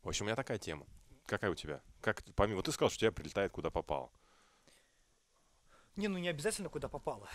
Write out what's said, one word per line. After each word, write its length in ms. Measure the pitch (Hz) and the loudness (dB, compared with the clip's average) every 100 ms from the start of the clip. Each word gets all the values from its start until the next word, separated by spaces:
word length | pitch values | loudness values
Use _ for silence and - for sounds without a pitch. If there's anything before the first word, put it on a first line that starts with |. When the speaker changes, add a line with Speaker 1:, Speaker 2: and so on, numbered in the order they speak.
Speaker 1:
В 40 | - | -2
общем, 160 | - 104 | 0 2
у 20 | |
меня 80 | 113 | 0
такая 220 | 135 113 | 0 -2
тема. 260 | - 76 67 - - - - | -2 -8 -8 -20 -20 -18 -2
Какая 240 | 104 104 | 2 2
у 40 | 85 | 0
тебя? 260 | 78 71 - - | -4 -8 -8 -2
Как 200 | - - | 0 0
ты, 100 | - | -4
помимо, 240 | - 104 98 | 4 4 4
вот 80 | 123 | 0
ты 60 | |
сказал, 180 | 147 143 | 4 2
что 60 | - | 4
у 20 | |
тебя 100 | 110 | 2
прилетает 400 | 95 78 - 95 | 2 -4 0 0
куда 200 | - 80 | 0 -2
попало. 400 | 85 78 71 64 _ _ - _ _ - - _ _ _ _ _ _ _ _ _ - - - | -2 -2 -4 -4 _ _ -20 _ _ -20 -20 _ _ _ _ _ _ _ _ _ -20 -14 -2
Speaker 2:
Не, 100 | 208 | 0
ну 100 | 185 | 2
не 100 | 175 | 0
обязательно 400 | 156 214 214 180 | 0 0 0 -4
куда 180 | 151 135 | -4 -4
попало. 400 | 147 - 113 - | -4 -4 -4 -6